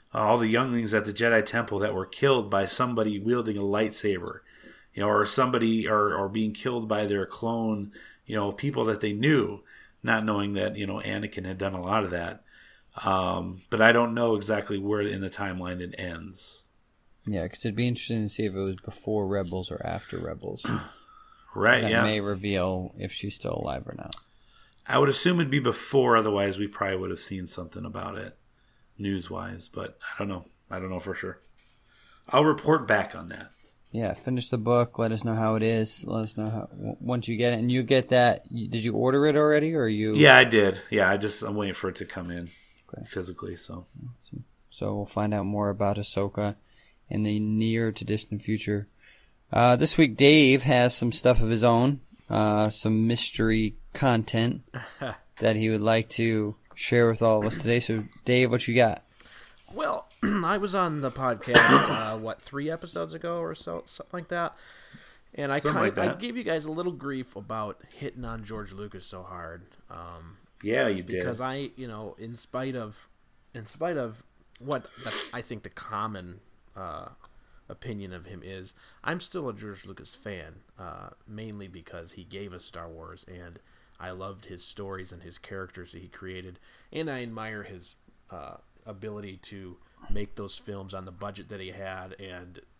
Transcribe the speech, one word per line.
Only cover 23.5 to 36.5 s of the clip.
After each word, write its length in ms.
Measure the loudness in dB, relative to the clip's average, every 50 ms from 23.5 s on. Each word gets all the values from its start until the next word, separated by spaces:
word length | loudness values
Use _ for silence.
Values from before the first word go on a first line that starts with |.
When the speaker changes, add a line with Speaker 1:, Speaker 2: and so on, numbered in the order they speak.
| -6
Speaker 2:
alive 300 | -4 -4 -4 -6 -6 -8
or 80 | -10 -12
not. 200 | -12 -10 -10 -10 -10 -12 _ _ _ _ _ _ -20 -20 _ _ _ -4 2
Speaker 1:
I 100 | 4 4
would 100 | 6 6
assume 300 | 4 4 4 4 4 4
it'd 140 | 2 2
be 80 | 2 2
before, 560 | 2 2 0 -2 -2 2 4 4 6 8 6
otherwise 420 | 6 6 4 2 2 2 0 0 -2
we 80 | -4
probably 300 | -4 -2 -4 -2 -2 -2
would 140 | -2 -4 -4
have 100 | -6 -6
seen 260 | -6 -6 -6 -6 -6
something 380 | -8 -8 -10 -10 -10 -10 -12 -10
about 340 | -10 -8 -8 -8 -8 -8 -10
it 180 | -12 -12 -16 _ _ _ _ _ _ _ _ _ _ _ _ -6
news-wise, 720 | -4 -2 -2 -4 -4 -8 -8 -8 -8 -8 -10 -12 -14 -12
but 280 | -10 -10 -10 -10 -12 -12
I 160 | -12 -10 -8 -6
don't 80 | -6 -6
know. 180 | -6 -8 -10 -16 _ _ _ -12
I 100 | -10 -8
don't 100 | -6 -6
know 80 | -8 -8
for 160 | -6 -8 -8
sure. 240 | -8 -8 -10 -10 -12 _ -20 _ _ _ _ _ _ _ _ _ _ _ _ -20 _ _ 4
I'll 160 | 6 6 6
report 440 | 6 4 2 4 2 2 4 4 2
back 260 | 2 2 2 -2 -8
on 140 | -12 -12 -12
that. 240 | -12 -14 -16 -18 -20 _ -20 _ _ _ _ _
Speaker 2:
Yeah, 200 | -6 -4 -2 -4 -4
finish 360 | -4 -4 -2 -2 -2 -2 -2
the 80 | -4 -2
book. 400 | 2 4 4 4 4 2 0 -2
Let 140 | -2 0
us 100 | 0 -2 -2
know 120 | -2 0
how 180 | 0 2 2 2
it 80 | 2
is. 420 | 2 2 2 2 0 -2 -4 -6 -6
Let 180 | -4 -4 -4
us 140 | -4 -4 -6
know 140 | -6 -4 -4